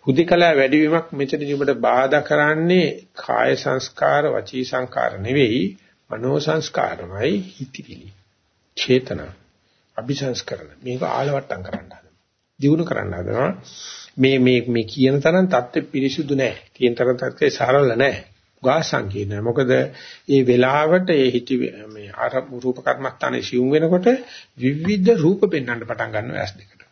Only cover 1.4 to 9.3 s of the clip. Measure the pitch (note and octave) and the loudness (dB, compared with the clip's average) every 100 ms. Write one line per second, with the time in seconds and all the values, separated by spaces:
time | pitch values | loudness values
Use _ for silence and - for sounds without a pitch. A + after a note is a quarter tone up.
1.4 | C#3+ C#3+ C#3 A#2+ A#2 B2 C3+ D3 C#3+ D3+ | -4 -2 0 2 2 2 2 0 2 2
2.4 | D3 D#3 E3+ F#3 D#3+ - - - - A#2 | 2 2 2 2 2 -4 -16 -16 -4 0
3.4 | B2 - C#3+ C3 - - C#3+ C#3+ D3 A2 | 2 0 -2 -4 -6 -2 0 2 0 -2
4.4 | G#2 C3 B2+ C3 B2+ - A#2+ G2 G2+ C#3 | -4 -8 -4 -4 -4 -2 -4 -4 -2 2
5.4 | A#2+ B2 G3 F#3+ _ _ _ A2 B2+ D3 | 2 2 -2 -6 _ _ _ -6 -2 -2
6.4 | D3+ D#3+ D3 - - D#2+ F2 F#2+ C3 G3+ | 0 -2 -2 -4 -4 -6 -12 -4 -2 -2
7.4 | F#3 - C3+ - - - G2 _ _ _ | -6 -14 -16 -16 -18 -20 -20 _ _ _
8.4 | _ _ _ - - B2+ B2+ G2+ C#2+ | _ _ _ -8 0 0 0 -10 -12